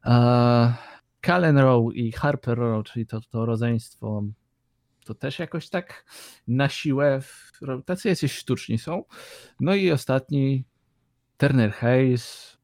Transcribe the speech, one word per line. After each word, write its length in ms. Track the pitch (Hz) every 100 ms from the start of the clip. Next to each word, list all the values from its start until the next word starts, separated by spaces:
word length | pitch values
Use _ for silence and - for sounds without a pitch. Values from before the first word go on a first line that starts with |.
A 680 | - 120 120 123 120 120 117 120 - - _ _ -
Cullen 320 | 175 165 143
Rowe 360 | 131 123 117 -
i 160 | 117
Harper 460 | 110 143 139 - 117
Rowe, 260 | 120 110
czyli 220 | 104 120 113
to, 160 | 110 -
to 160 | 113 113
rodzeństwo, 760 | 113 117 117 - _ 110 104 104 107 _ _ _ _ _ _ -
to 80 | 117
też 240 | 131 -
jakoś 300 | 160 170 -
tak 360 | 185 180 - _ - - - -
na 220 | 127 139
siłę 520 | - 156 135 143 135
w-, 300 | 131 - - _
ro-, 200 | 143 131
tacy 280 | - 180 220
jacyś 220 | 175 139
sztuczni 460 | - - 123 - 113
są. 260 | - 175 - - - - - _
No 160 | 139 196
i 160 | 190
ostatni, 760 | 147 - 131 - 143 135 135 127 _ _ _ _ _ _ _
Turner 340 | 139 135 110
Hayes 880 | - 117 127 131 123 - - - _